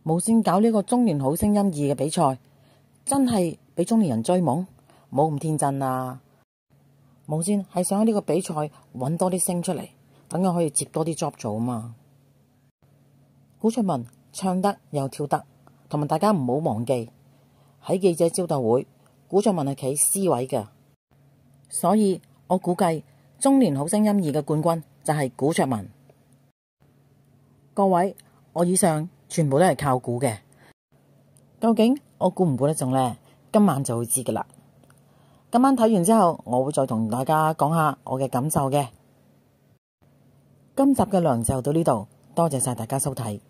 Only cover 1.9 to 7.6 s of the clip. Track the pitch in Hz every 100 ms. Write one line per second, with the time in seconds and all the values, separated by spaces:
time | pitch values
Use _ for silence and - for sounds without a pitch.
1.9 | 143 139 180 147 131 _ _ _ _ _
2.9 | _ - 277 254 226 170 - _ - 180
3.9 | 226 185 113 113 185 123 143 190 - _
4.9 | _ _ 127 160 143 160 151 143 139 135
5.9 | 127 127 131 _ _ _ _ _ _ _
6.9 | _ _ _ - 151 170 202